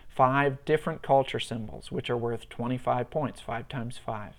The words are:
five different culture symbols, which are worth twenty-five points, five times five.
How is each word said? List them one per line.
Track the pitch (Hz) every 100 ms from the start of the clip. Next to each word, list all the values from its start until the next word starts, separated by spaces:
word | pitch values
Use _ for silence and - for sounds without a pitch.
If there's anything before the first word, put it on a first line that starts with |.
| -
five | - 131 139 143 135
different | - 151 170 160
culture | - 139 131 -
symbols, | - 120 107 - -
which | - -
are | 120
worth | 117 117 -
twenty-five | - 117 127 127 123 123
points, | 160 135 -
five | - 117 -
times | 135 120 123
five. | - 110 104